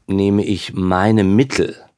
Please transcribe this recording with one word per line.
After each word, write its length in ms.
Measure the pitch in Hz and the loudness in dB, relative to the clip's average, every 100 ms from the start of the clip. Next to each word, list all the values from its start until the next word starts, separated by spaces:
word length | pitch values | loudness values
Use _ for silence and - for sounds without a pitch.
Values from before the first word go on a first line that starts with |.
| - | -6
nehme 380 | 98 98 101 | -2 0 0
ich 300 | 101 95 - | -2 -4 -6
meine 500 | - 92 92 110 110 | -4 -2 0 2 2
Mittel, 500 | 95 104 139 - 82 - - | 4 2 2 0 -4 -6 -20